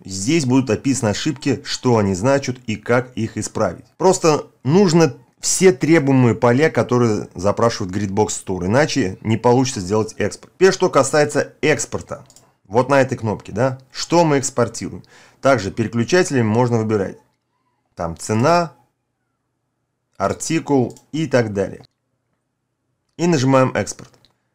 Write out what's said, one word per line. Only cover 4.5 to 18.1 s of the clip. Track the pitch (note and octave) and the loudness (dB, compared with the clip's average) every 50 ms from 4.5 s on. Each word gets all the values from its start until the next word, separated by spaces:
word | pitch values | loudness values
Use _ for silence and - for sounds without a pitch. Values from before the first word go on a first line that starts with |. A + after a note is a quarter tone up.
| _ _ - | _ _ -4
нужно | B2 D3 F#3+ G#3 F#3 D3+ E3+ E3 D3 B2+ - - _ _ _ | 0 2 4 4 4 4 4 4 2 0 -6 -16 _ _ _
все | - - - - F3+ F#3+ | -6 -4 -2 4 4 4
требуемые | F#3 F#3 - C#3+ E3 E3+ C#3+ C3+ C#3 C3 B2+ A#2+ G#2+ | 4 4 2 2 4 4 4 4 4 4 4 4 4
поля, | F2+ - A#2+ A#2+ C3 D#3 D#3+ | 4 2 2 4 4 2 2
которые | - A#2 A2 - B2 B2 B2 A#2 G#2+ G2 - - - | 2 0 0 0 2 2 2 2 0 -2 -4 -8 -10
запрашивает | - F2 G2+ G2 - A2 A#2 A#2 - A2 F#2 F#2 | -4 -2 -2 0 2 0 0 0 -2 -6 -6 -4
Gridbox | G2+ G#2 G2 F#2+ G#2 G#2+ G#2 | -6 -6 -2 0 0 0 0
Store, | - - - - G2 F2+ F2 | -2 -8 -8 -8 -8 -4 -2
иначе | F2+ G#2+ C3 D3+ D3+ - C#3+ A2+ F#2 G2 - | 0 2 2 0 0 0 -2 -2 -4 -6 -6
не | - G#2 A2 A2 | -4 -2 -2 0
получится | - A#2+ A#2+ C3 C3+ B2+ - G#2+ | 2 2 2 2 2 0 -4 -8
сделать | F#2 F2+ G#2 A2 A2 G#2 - - | -6 -2 -2 -2 -2 -4 -4 -6
экспорт. | G#2+ G2 - - - - _ | -6 -6 -6 -10 -16 -20 _
Теперь, | _ F3+ F#3+ F#3 | _ 2 2 2
что | - - F3 | 2 -2 0
касается | F3 - C3 - - D3+ D3 D3 - D3 - - - _ | 2 0 0 2 2 0 0 2 0 -2 -4 -4 -6 _
экспорта, | - D3+ D3+ - - - - G2 - - - - - - _ - _ _ _ _ _ _ | -2 0 0 0 -2 -6 -8 -10 -10 -12 -14 -16 -16 -20 _ -20 _ _ _ _ _ _
вот | G2 A#2 B2+ B2+ | -2 -2 0 2
на | C#3 C#3 | 2 2
этой | C3 B2+ - - | 2 2 -2 -4
кнопке, | A2+ A2 G2 F#2 - - F#2 | -4 -4 -6 -6 -8 -10 -4
да, | G2 B2 C3+ B2+ B2+ - _ | -2 -2 -2 -4 -6 -12 _
что | - - - - D#3+ E3+ F3 | -14 -12 -6 0 2 2 4
мы | D#3 C#3+ C#3+ | 4 2 0
экспортируем. | - - - - A#2+ A#2 - - - E2+ - F#2 - _ - - - _ _ _ | -2 -2 -2 -2 -2 -2 -4 -8 -12 -12 -12 -16 -18 _ -20 -20 -20 _ _ _
Также | - C3 C#3 A#2 G2 G2 | 0 2 2 2 0 -4
переключателями | - - A2+ G#2+ - A#2 A#2 A#2 - F3+ F3+ F3+ D3 C3 A#2 | -6 -4 -6 -4 -2 -4 -2 0 0 0 0 0 0 0 0
можно | G#2+ G#2+ A#2 B2 A#2+ A#2+ A2+ | 2 2 2 0 2 0 -2
выбирать, | A2 A2 A2 G#2 F#2+ F2+ - - _ _ _ _ _ _ _ _ _ _ _ _ _ _ _ | 0 0 -2 -2 -2 -4 -8 -12 _ _ _ _ _ _ _ _ _ _ _ _ _ _ _
там | - F2 E2 | -8 -8 -8